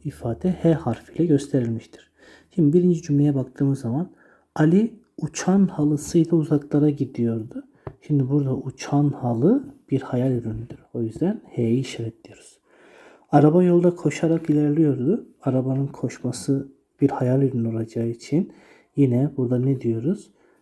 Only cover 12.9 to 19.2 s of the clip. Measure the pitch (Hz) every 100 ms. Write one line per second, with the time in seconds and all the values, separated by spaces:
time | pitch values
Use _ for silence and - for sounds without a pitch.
12.9 | - - - - 147 151 170 180 175 175
13.9 | 175 151 - 160 165 160 151 147 147 151
14.9 | 131 123 233 - _ - 131 127 135 139
15.9 | - 127 - 127 120 - 139 139 _ _
16.9 | - 139 - 123 139 135 120 113 113 113
17.9 | 120 117 117 - 151 202 - - _ _
18.9 | - 135 120